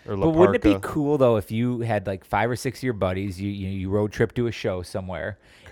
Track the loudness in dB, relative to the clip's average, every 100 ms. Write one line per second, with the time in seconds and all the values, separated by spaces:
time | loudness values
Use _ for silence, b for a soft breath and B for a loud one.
0 | -8 0 2 6 6 6 4 2 0 -2
1 | 0 4 4 4 0 -2 -2 -2 -2 -2
2 | -2 -6 -4 0 0 -2 -6 -4 -4 -2
3 | -2 -2 -4 -6 -6 -4 -6 -6 -2 0
4 | 0 0 -2 0 -4 -4 -4 -4 -6 -8
5 | -8 -8 -8 -10 b b -10